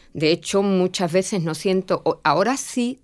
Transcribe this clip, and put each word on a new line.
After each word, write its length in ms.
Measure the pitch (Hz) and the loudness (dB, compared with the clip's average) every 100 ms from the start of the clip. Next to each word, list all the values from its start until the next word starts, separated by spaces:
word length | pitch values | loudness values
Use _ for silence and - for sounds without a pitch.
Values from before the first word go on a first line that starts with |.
| - | -14
De 200 | 160 156 | -2 0
hecho, 300 | 170 - 196 | 0 0 0
muchas 500 | 202 190 185 185 175 | 2 2 2 0 0
veces 300 | 185 190 202 | 0 0 -2
no 100 | 160 | -2
siento, 460 | 147 196 190 190 175 | -2 0 0 0 -2
o-, 160 | 160 - | -2 -2
ahora 320 | 156 151 208 262 | 0 2 2 -2
sí 420 | - - 240 262 | -4 -4 -4 -6